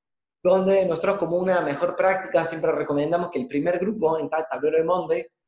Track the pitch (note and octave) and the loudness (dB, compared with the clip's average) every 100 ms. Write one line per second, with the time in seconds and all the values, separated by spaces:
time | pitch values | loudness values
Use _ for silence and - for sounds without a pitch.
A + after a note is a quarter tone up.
0 | _ _ _ _ F3+ F#3+ F#3+ G3 F#3 D#3+ | _ _ _ _ 2 4 4 4 2 0
1 | F#3+ G3 E3 F3 F#3 F3+ D3+ C#3 F3 - | -2 -2 -2 0 2 0 0 -2 -2 0
2 | F#3+ F#3+ - F3 D#3+ D#3+ D#3+ D3 D3+ C#3+ | 0 0 0 0 0 -2 0 0 0 0
3 | D3+ F3 F3 C#3+ B2 C#3+ D#3+ F3+ F#3+ G#3+ | 0 0 -2 -6 -4 -2 -2 -2 -2 0
4 | D#3 D#3+ C#3+ D#3 D#3 B2+ D3 D#3+ D#3+ F3+ | 0 0 -2 -4 -4 -2 0 2 2 0
5 | D#3+ E3 - _ | 0 -4 -4 _